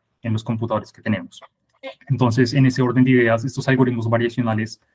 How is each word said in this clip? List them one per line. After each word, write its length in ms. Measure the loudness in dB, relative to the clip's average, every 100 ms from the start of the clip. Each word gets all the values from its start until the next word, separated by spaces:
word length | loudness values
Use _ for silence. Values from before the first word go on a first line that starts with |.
| _ _
en 100 | -6
los 100 | -6
computadores 480 | -4 -6 -4 -6 -6
que 120 | -10
tenemos. 400 | -4 -4 -6 -20 -20 _ _ _ -18 -16 -6
Entonces, 460 | 0 2 2 2
en 100 | 4
ese 160 | 2 2
orden 240 | 0 2
de 60 | 4
ideas, 340 | 4 4 0
estos 240 | -2 -4 0
algoritmos 400 | 2 2 0 -2
variacionales 720 | 0 0 -2 -2 -2 -4 -10 _